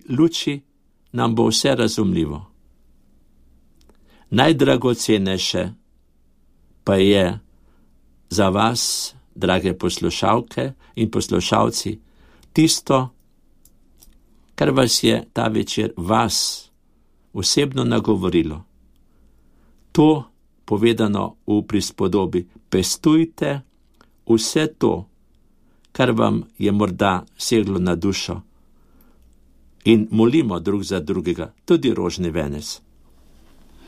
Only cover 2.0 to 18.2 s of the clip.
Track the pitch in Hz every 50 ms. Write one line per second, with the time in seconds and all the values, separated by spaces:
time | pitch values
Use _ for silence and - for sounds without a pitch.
2 | 110 101 120 113 78 73 78 78 - - _ _ _ _ _ _ _ _ _ _
3 | _ _ _ _ _ _ _ _ _ _ _ _ _ _ _ _ _ _ - _
4 | _ _ _ _ _ - - 110 131 156 165 131 139 135 135 127 117 127 120 113
5 | - - 110 104 98 95 95 90 - - - 92 90 92 - - _ _ _ _
6 | _ _ _ _ _ _ _ _ _ _ _ _ _ _ _ _ - - 101 95
7 | 95 98 101 101 95 85 101 110 - _ _ _ _ _ _ _ _ _ _ _
8 | _ _ _ _ _ - - - 101 95 92 101 104 117 120 113 - - - -
9 | - - - - _ _ - - - 90 92 92 - 92 90 - - - - -
10 | 90 87 85 - - 98 107 120 - - - - 127 135 135 _ _ _ - -
11 | 113 110 - 104 - - - 92 90 - - 107 110 117 117 - - - - -
12 | - _ _ _ _ - _ _ _ _ - - 156 160 - - - - 143 131
13 | 127 123 _ _ _ _ _ _ _ _ _ _ _ _ _ _ _ _ _ _
14 | - - - _ _ _ _ _ _ _ - - 147 147 135 135 131 117 - -
15 | - 113 117 117 113 _ - 117 117 113 110 113 110 - - - 107 95 - -
16 | 85 90 110 113 117 107 - - - - - - - _ _ _ _ _ _ _
17 | _ _ _ _ _ _ - - 90 - - - 143 147 131 135 123 120 117 113
18 | 110 - 107 95